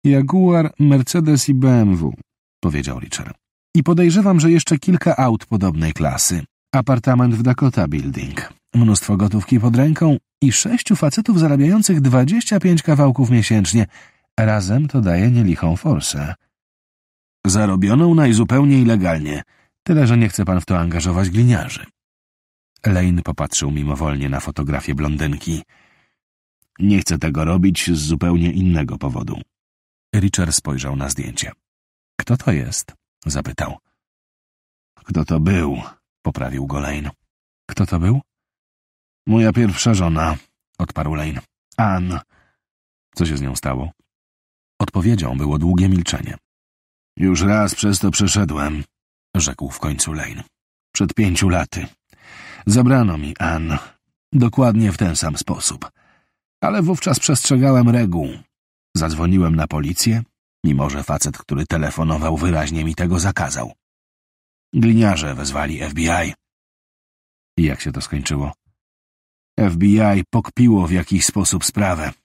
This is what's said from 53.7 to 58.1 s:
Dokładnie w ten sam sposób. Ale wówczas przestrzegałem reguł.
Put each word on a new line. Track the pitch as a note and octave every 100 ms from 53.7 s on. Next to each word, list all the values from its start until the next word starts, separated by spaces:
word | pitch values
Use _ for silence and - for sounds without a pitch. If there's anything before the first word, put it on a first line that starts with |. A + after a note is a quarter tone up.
| C#2+ - _ _ _ _
Dokładnie | C#3 A#2+ A#2+ B2 A2 G#2+
w | E2+
ten | F#2+ E2
sam | E2 D2
sposób. | - - - - - _ _ _ _ _ _ _
Ale | G#3 G#3
wówczas | E3+ F3 - C3+
przestrzegałem | - C#3 - C3 C3+ C3 A#2+
reguł. | A#2+ G#2+